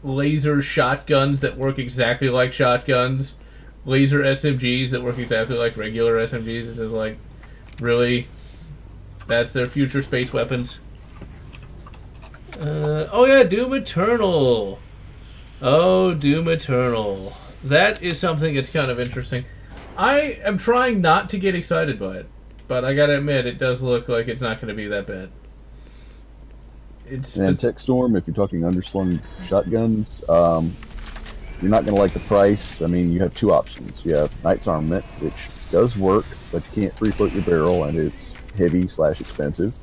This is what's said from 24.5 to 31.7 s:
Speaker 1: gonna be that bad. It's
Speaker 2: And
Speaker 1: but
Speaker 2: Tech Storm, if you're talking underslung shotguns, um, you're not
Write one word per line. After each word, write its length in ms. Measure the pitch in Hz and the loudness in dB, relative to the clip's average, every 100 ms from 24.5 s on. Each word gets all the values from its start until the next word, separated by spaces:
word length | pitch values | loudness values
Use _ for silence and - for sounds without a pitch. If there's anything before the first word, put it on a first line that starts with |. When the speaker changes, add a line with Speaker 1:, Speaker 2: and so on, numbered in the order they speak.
| 110 | -4
Speaker 1:
gonna 140 | 113 | -6
be 140 | 107 104 | -8 -4
that 200 | 101 95 | -4 -4
bad. 220 | 95 92 - - - - - - - - - - - - - - - - - | -10 -12 -16 -20 -20 -20 -20 -20 -20 -20 -20 -20 -20 -20 -20 -20 -20 -20 -20
It's 300 | - 131 135 | -12 -10 -6
Speaker 2:
And 220 | - 95 90 | 0 2 2
Speaker 1:
but 20 | |
Speaker 2:
Tech 200 | 117 - | 0 -2
Storm, 360 | - 127 127 | 0 2 4
if 100 | 101 82 | 2 0
you're 80 | |
talking 260 | 80 98 85 | -2 0 0
underslung 580 | 85 92 - 98 92 85 - - - | 0 0 -2 -2 0 -2 -6 -14 0
shotguns, 760 | 95 - 113 113 107 104 - - | 0 2 0 2 0 -4 -8 2
um, 440 | 85 85 82 82 - - - - - - - - - | 6 6 4 0 -4 -14 -14 -12 -12 -14 -14 -14 -4
you're 80 | |
not 160 | 92 | 2